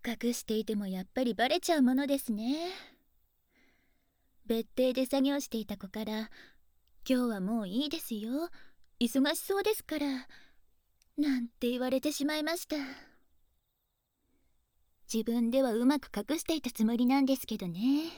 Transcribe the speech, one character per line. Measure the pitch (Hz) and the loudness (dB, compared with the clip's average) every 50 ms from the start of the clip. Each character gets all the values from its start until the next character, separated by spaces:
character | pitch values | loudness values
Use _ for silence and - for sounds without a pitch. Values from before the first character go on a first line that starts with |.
| - | -6
隠 | 247 226 - - 240 240 | -6 -6 -2 -2 -2 -2
し | - - | -2 -2
て | - 220 | -2 -2
い | 214 214 | -2 0
て | 214 220 | 0 -2
も | 208 202 190 | -2 -2 -2
や | 185 185 185 | -4 -6 -6
っ | - - | -6 -2
ぱ | 254 262 | 0 0
り | 240 214 | 0 2
バ | 190 226 | 2 2
レ | 262 294 359 | 2 2 0
ち | - - | 2 2
ゃ | 339 302 | 4 6
う | 262 | 6
も | 240 254 | 6 6
の | 262 285 269 | 4 2 2
で | 277 277 | 0 0
す | - - 220 | 0 -4 -4
ね。 | 202 220 240 277 311 330 359 381 - - - - _ _ _ _ _ _ _ _ _ _ _ _ _ _ _ _ _ _ _ _ _ _ _ _ _ _ _ _ _ - | -2 -2 -2 -2 -2 -2 -6 -8 -10 -16 -20 -20 _ _ _ _ _ _ _ _ _ _ _ _ _ _ _ _ _ _ _ _ _ _ _ _ _ _ _ _ _ -4
別 | - 226 226 226 - - | -2 -2 -2 -2 -4 -2
邸 | - 254 254 247 | 0 2 2 2
で | 254 262 | 2 0
作 | 254 - 277 262 | 2 2 2 2
業 | 277 277 285 | 2 2 0
し | 277 - | -2 -4
て | - | -6
い | 226 214 | -6 -6
た | - 208 | -6 -10
子 | 190 - | -10 -10
か | 190 - 214 220 | -10 -8 -8 -6
ら、 | 220 214 214 220 220 - - - - - _ _ _ _ _ _ _ _ - - - | -4 -4 -6 -6 -8 -12 -20 -20 -20 -20 _ _ _ _ _ _ _ _ -18 -2 0
「今 | 262 247 247 | 2 2 2
日 | 240 | 0
は | 220 196 | 0 -2
も | 185 190 226 233 | -2 -2 0 -2
う | 214 185 | -2 -2
い | 185 233 294 | -2 -2 -2
い | 294 | -2
で | 311 330 | -4 -6
す | - - 233 | -6 -6 -6
よ。 | 208 208 226 247 285 339 349 - - - - - _ - _ _ _ | -6 -4 -4 -4 -4 -4 -4 -8 -14 -20 -20 -20 _ -20 _ _ _
忙 | 240 233 - 269 269 294 330 | -2 0 2 2 2 2 2
し | 339 | -2
そ | - - 392 392 | -2 -2 -2 0
う | 392 | 2
で | 427 440 | 0 0
す | - - | -2 -2
か | - 311 302 | -4 -4 -2
ら」 | 285 285 269 254 247 - - - - - - - - _ _ _ _ _ _ _ _ _ _ | -2 -2 -2 -4 -6 -12 -20 -20 -20 -20 -20 -20 -20 _ _ _ _ _ _ _ _ _ _
な | - 294 294 269 254 | -2 2 2 2 0
ん | 240 | 0
て | 233 _ _ - 240 | -4 _ _ -2 -2
言 | 247 247 | 0 0
わ | 254 254 | 0 0
れ | 254 262 | 0 0
て | - 294 | 0 0
し | 294 - 277 | -2 0 -2
ま | 294 302 | -2 0
い | 311 302 | 0 -2
ま | 311 339 | -2 -2
し | 349 - | -4 -4
た。 | _ 302 302 277 262 269 - - - _ _ _ _ _ _ _ _ _ _ _ _ _ _ _ _ _ _ _ _ _ _ _ _ _ _ _ _ _ _ _ _ _ _ _ _ _ _ - - - | _ -4 -4 -4 -6 -10 -14 -18 -20 _ _ _ _ _ _ _ _ _ _ _ _ _ _ _ _ _ _ _ _ _ _ _ _ _ _ _ _ _ _ _ _ _ _ _ _ _ _ -12 -4 -4
自 | 226 220 | -2 -2
分 | - 233 240 233 226 233 | 0 0 2 2 2 4
で | 269 269 | 4 2
は | 254 214 | 4 2
う | 226 240 | 4 4
ま | 254 294 285 | 4 4 4
く | - - - | 0 -4 -6
隠 | 202 214 - 302 330 | -6 -2 -2 -2 -4
し | - | 0
て | - 320 | -2 -2
い | 311 | -2
た | - 247 - | -2 -6 -2
つ | - 220 | 0 2
も | 220 233 | 2 4
り | 226 247 | 4 4
な | 247 262 277 | 4 6 4
ん | 277 | 4
で | 262 269 | 4 2
す | 262 - | 0 0
け | - 220 | -6 -6
ど | 208 202 180 | -4 -4 -6
ね。 | 165 175 214 254 277 294 320 330 339 | -4 0 2 4 4 4 2 -2 -8